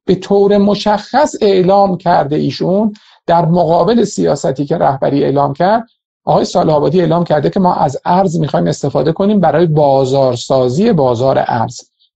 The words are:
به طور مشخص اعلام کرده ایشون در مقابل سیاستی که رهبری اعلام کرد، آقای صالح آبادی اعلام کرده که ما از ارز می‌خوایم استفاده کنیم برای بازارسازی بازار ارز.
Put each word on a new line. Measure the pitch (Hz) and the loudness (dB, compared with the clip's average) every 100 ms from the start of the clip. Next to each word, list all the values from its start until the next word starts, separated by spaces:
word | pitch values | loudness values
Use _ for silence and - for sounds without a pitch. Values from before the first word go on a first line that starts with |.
به | - | -4
طور | 180 - 202 202 202 | -2 0 2 2 2
مشخص | 202 202 208 208 - 254 302 - | 2 0 0 -2 -2 -2 -2 0
اعلام | 214 190 180 202 196 180 | 0 2 2 2 2 0
کرده | 175 170 143 151 | 0 0 0 -2
ایشون | 147 - 165 190 214 208 _ _ - | -4 -4 -2 0 -2 -6 _ _ -2
در | 170 | 0
مقابل | 160 175 160 170 175 233 | 2 2 2 2 2 2
سیاستی | 214 - 170 151 - 143 | 0 -2 -2 -2 -4 -4
که | 143 160 | -4 -2
رهبری | 151 139 147 143 | 0 0 -2 0
اعلام | 143 139 139 | 0 0 -2
کرد، | 143 180 226 233 _ _ _ | 0 0 0 -4 _ _ _
آقای | - 170 | -2 -2
صالح | 220 190 165 | 0 0 0
آبادی | 151 147 175 | 0 2 0
اعلام | 170 165 | 0 0
کرده | 175 151 160 | 0 0 0
که | 196 | 0
ما | 180 | 0
از | - 196 - | 0 -2 -2
ارز | 170 180 196 165 | -2 0 0 -2
می‌خوایم | 147 160 170 | -2 -2 -2
استفاده | 151 143 147 147 | -2 -4 -2 -2
کنیم | 165 196 214 | 0 0 2
برای | 165 147 175 | 2 2 2
بازارسازی | 156 143 139 131 139 131 120 - 135 127 131 226 | 2 2 2 2 2 0 -2 -2 0 0 0 0
بازار | 180 127 117 131 135 - | 2 0 0 0 0 0
ارز. | 123 113 - - _ _ | -2 -4 -8 -20 _ _